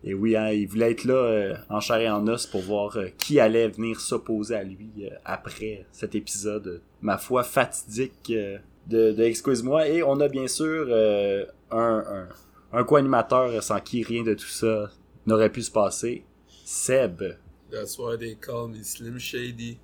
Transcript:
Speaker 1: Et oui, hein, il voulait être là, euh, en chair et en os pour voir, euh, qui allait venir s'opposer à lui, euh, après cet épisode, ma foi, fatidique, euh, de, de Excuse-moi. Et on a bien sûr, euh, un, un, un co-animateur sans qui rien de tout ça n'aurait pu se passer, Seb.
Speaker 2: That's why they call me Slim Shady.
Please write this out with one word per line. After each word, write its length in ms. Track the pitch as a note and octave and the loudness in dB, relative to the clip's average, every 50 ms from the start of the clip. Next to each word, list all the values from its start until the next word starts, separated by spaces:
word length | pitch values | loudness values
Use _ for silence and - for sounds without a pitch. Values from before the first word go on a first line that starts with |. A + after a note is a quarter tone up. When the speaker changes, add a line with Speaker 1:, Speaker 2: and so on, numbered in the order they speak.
| - | -4
Speaker 1:
Et 80 | - G2 | -4 -2
oui, 240 | G2 G#2+ A2+ A2 | 0 2 2 2
hein, 140 | G#2+ A2 A2 | 2 2 2
il 140 | G#2+ G#2+ G2+ | 0 0 0
voulait 260 | F2+ G2+ A2 A#2 A#2 | 0 0 2 2 2
être 120 | A2+ - - | 2 2 2
là, 100 | B2 B2+ | 2 4
euh, 420 | C3 B2 A#2 A2 G#2 G2+ G2 G#2+ - - - | 4 4 4 2 2 0 -2 -4 -8 -8 -6
en 120 | G#2+ G#2 | -4 -4
chair 160 | G2+ - A#2+ | 0 2 2
et 120 | A2+ A#2 A2+ | 2 2 2
en 160 | G#2 G#2 G#2 G#2+ | 2 2 2 0
os 160 | A#2 A#2+ - | 0 0 -4
pour 160 | - - G2 | -4 -4 -4
voir, 340 | F2+ F#2+ G#2 G#2 G#2 G#2 - | -2 0 0 0 0 -2 -4
euh, 120 | A2 F#2+ F2+ - | -6 -6 -6 -6
qui 200 | - - - D3+ C#3 | -6 -2 2 4 6
allait 260 | A2+ A2 A2+ A2+ A2+ | 6 6 6 4 2
venir 320 | G#2+ G2 G#2 A2+ A2+ A2+ - | 2 0 -4 -4 -4 -4 -6
s'opposer 560 | - - B2+ A2+ - - A2+ G#2+ G#2 A2 A#2 | -4 -4 -4 -4 -2 -4 -4 -4 -2 -4 -4
à 80 | G#2 G2 | -6 -6
lui, 280 | F#2+ F#2+ F#2 G#2+ A2 G#2+ G#2 | -8 -14 -16 -18 -16 -14 -12
euh, 100 | G2 - - - _ | -12 -12 -14 -14 _
après 600 | - F#2 F#2+ - - - - A2 A2 G#2+ G2 F2+ _ | -8 -8 -8 -8 -14 -12 -8 -8 -8 -8 -10 -14 _
cet 240 | _ - - - - | _ -12 -10 -6 -6
épisode, 680 | G#2 G2+ - - G2 G2+ G#2+ G#2 G#2+ G2 F#2 F2 E2+ _ _ _ _ | -6 -6 -6 -8 -6 -4 -4 -4 -4 -6 -8 -10 -12 _ _ _ _
ma 160 | - A2 F#2+ | -2 -2 -2
foi, 260 | G2 - - B2 B2+ A#2+ | -2 -2 0 0 0 0
fatidique, 880 | - - C#3 A#2+ - - - - B2 G#2+ A2+ C3 B2+ - _ - - | 2 2 0 0 0 -2 -12 -12 -8 -4 -4 -4 -4 -6 _ -8 -4
euh, 280 | A#2 A2 G2+ G2 G2 G#2 - - _ _ _ | -4 -4 -4 -6 -10 -14 -16 -20 _ _ _
de, 240 | - A2+ A2+ A2+ A2 | 0 4 6 6 6
de 120 | G#2 G#2+ A#2 | 6 6 4
Excuse-moi. 640 | A#2 A2+ - - C#3 C3 A2+ A#2 B2+ C#3+ D#3+ D#3 | 4 2 0 0 0 0 2 2 2 2 4 4
Et 140 | D3 D#3 E3+ | 4 2 2
on 180 | E3 C#3 C#3 C#3 | 4 2 4 4
a 80 | D3 C#3 | 2 2
bien 180 | C3+ C3 C3 | 2 -2 -4
sûr, 400 | B2 - - D#3 D#3 D#3+ D#3+ D3+ | -4 -2 -2 -2 -2 0 -2 0
euh, 580 | B2+ A#2 A2 A2 G#2+ G#2 G2+ G2+ G2+ G2 G2+ - - - _ _ _ | 2 4 4 6 6 4 4 2 2 0 -2 -4 -8 -12 _ _ _
un, 340 | A#2 A2+ A#2 A#2 A2 G#2+ - | -2 0 2 2 2 0 -2
un, 200 | - G2+ F#2+ F#2 F2 - - - _ _ - _ _ - A#2+ | -4 -8 -10 -10 -14 -18 -20 -20 _ _ -20 _ _ -2 -2
un 40 | A#2+ | 2
co-animateur 800 | A#2+ D3 D3 C#3 C3+ C3+ A#2 A2+ - B2+ B2+ B2+ B2 A#2 G#2+ | 6 4 4 6 6 2 2 4 4 2 2 4 2 0 -4
sans 180 | - - G#2+ G2 | -2 -2 -2 -2
qui 200 | - - - A#2+ | -2 -4 -4 -4
rien 220 | A2 G#2 A#2 A#2 A2+ | -2 -2 -4 -2 0
de 100 | A2+ G#2 | 0 0
tout 140 | G#2+ - | -2 -4
ça 420 | - - - - A2+ A2 G#2+ G#2 G2+ - _ _ _ _ - _ | -10 -6 -2 0 0 0 0 -2 -6 -12 _ _ _ _ -6 _
n'aurait 240 | A2 A2 G#2+ A2 G#2+ | 2 6 6 6 4
pu 100 | - B2 | 2 -2
se 80 | A2+ - | -8 -2
passer, 560 | - A2 G2+ F#2+ - - - A#2 B2 - - _ _ _ _ | 2 2 2 2 0 -4 -4 -4 -6 -6 -12 _ _ _ _
Seb. 720 | _ - - - - - - - - C3 C3+ B2+ G2+ E2+ D#2+ G2 F2+ - - _ - - _ _ - | _ -20 -20 -12 -8 -6 -4 0 2 2 2 2 2 -2 -6 -8 -8 -8 -12 _ -20 -20 _ _ -12
Speaker 2:
That's 300 | - A2 G#2 G2+ - - | -10 -10 -8 -10 -10 -8
why 180 | A#2+ A#2 A#2 | -6 -6 -6
they 180 | A2+ A#2 A2+ A2 | -6 -6 -10 -10
call 340 | A2 - - B2 A#2 A#2+ A#2 | -12 -12 -8 -8 -8 -8 -8
me 120 | A2+ A2 | -12 -12
Slim 380 | G#2 - - - A#2+ A#2 B2 B2 | -10 -12 -10 -10 -10 -12 -10 -10
Shady. 580 | A#2+ - - B2 B2 B2 A#2+ A#2 A#2 A#2 A#2 - | -10 -8 -6 -6 -8 -8 -10 -10 -10 -10 -12 -14